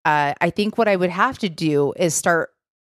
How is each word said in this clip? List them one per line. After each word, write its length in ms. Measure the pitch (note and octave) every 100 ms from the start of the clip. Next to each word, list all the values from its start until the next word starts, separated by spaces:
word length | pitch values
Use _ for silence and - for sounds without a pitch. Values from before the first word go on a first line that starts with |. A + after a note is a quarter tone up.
Uh, 300 | D#3+ D3+ C#3+ -
I 100 | E3+
think 280 | E3+ G#3 G#3+
what 80 | A3
I 80 |
would 160 | G3 F3+
have 280 | E3+ A#3 -
to 100 | G3+
do 440 | D3+ E3 D3 C#3+ -
is 180 | F3
start, 360 | D3+ - E3+ - _ _ _